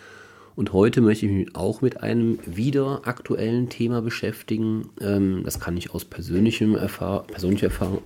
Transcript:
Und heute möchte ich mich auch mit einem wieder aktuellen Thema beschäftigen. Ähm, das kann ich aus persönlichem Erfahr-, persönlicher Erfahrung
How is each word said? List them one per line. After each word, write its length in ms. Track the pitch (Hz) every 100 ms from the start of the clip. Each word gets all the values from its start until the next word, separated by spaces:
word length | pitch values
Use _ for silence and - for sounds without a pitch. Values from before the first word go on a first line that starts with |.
| - - - - - -
Und 140 | 98
heute 300 | 95 107 123
möchte 240 | 110 107 104
ich 80 |
mich 200 | 98 90 -
auch 240 | 92 -
mit 200 | 131 -
einem 380 | 107 117 117 110 -
wieder 560 | 87 123 139 135 139
aktuellen 640 | - 123 - 120 110 120 123
Thema 340 | - 117 120
beschäftigen. 880 | 113 - 101 107 - 110 110 110 - -
Ähm, 400 | 101 101 98 92
das 160 | 92 -
kann 160 | - 87
ich 160 | -
aus 140 | 85 -
persönlichem 680 | - 87 87 113 113 110 107
Erfahr-, 520 | 98 - 92 98 -
persönlicher 380 | - 90 101 101
Erfahrung 340 | - 92 95